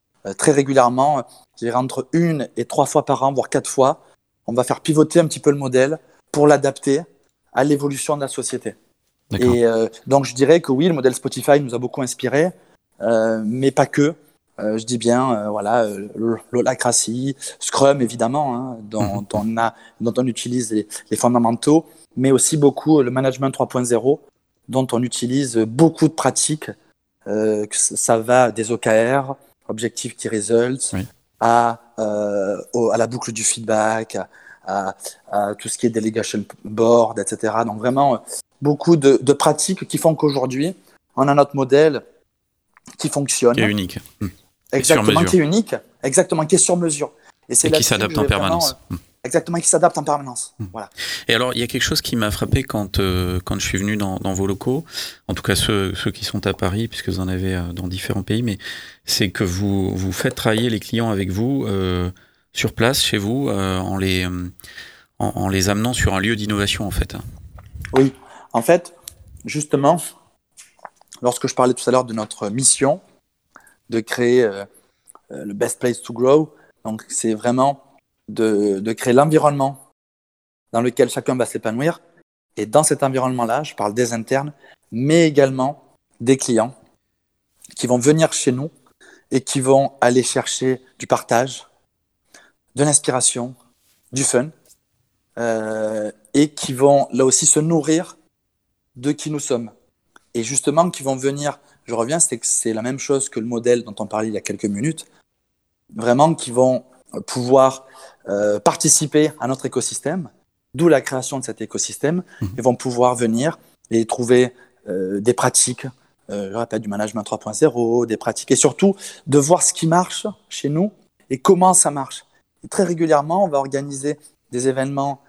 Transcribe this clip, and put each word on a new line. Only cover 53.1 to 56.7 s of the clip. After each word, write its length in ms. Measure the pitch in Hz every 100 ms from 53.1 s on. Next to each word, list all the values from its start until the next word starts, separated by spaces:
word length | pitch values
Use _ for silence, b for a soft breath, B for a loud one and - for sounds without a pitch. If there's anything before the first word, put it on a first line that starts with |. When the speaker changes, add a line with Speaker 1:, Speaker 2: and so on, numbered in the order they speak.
| 92 90 90
Speaker 2:
quand 160 | - 98
je 80 | -
suis 100 | 92
venu 200 | 101 107
dans, 200 | 98 98
dans 120 | 98
vos 160 | 92 98
locaux, 380 | 98 123 139 165 B B B -
en 60 |
tout 100 | 92
cas 120 | - 95
ceux, 380 | - 104 95 95
ceux 160 | -
qui 120 | -
sont 240 | - 101 98
à 60 |
Paris, 340 | - 95